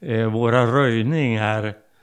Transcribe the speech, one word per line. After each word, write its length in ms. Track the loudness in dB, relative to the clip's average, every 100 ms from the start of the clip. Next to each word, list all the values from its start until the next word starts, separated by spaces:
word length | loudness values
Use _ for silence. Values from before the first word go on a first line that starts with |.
eh, 260 | -4 -2 0
våra 400 | 0 2 2 2
röjningar, 1080 | 2 2 0 0 0 0 0 -2 -2 -4 -10 _ _